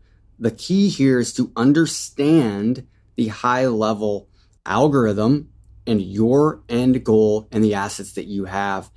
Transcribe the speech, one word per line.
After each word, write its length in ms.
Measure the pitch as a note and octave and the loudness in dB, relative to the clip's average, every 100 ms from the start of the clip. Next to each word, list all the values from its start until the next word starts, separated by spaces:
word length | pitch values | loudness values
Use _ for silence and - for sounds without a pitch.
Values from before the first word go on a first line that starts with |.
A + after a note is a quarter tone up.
| _ _ _ - | _ _ _ -6
The 120 | A2+ | -6
key 360 | - - F#3+ G3+ | -4 -2 0 2
here 320 | - C3+ B2+ | 2 2 2
is 140 | A#2 | 0
to 180 | - A#2+ - | -4 -4 0
understand 1300 | B2+ D3 D#3 - - - C#3+ D#3+ A#2 G2+ A2 C3 - _ _ - | 2 4 2 -2 -10 -2 2 4 2 0 -2 -4 -8 _ _ -6
the 100 | A2+ | -4
high 400 | G2+ B2 B2+ C3 | -2 -2 0 0
level 600 | A2 A2 G#2+ G#2+ G2+ - _ _ _ - | 0 -2 -2 -4 -6 -10 _ _ _ -4
algorithm 840 | G2+ D3+ C#3 A2+ G2+ A2 D3 - _ - - - | 0 2 2 0 2 0 0 -4 _ -20 -14 -4
and 160 | G#2+ | -2
your 600 | F#2 G2 A2+ C#3 D3+ D#3 - | -2 -2 2 4 2 -2 -6
end 340 | A#2+ B2+ B2+ | -2 0 0
goal 460 | A#2+ A2 G#2+ G#2+ G#2+ | 2 4 4 0 -2
and 120 | A2 | 0
the 100 | G#2+ | 0
assets 400 | G2+ G2+ - G2 | 0 -4 -8 -12
that 140 | - G2 | -12 -10
you 180 | G2+ F#2+ | -8 -8
have, 440 | G2 G2+ G2 - | -6 -4 -6 -10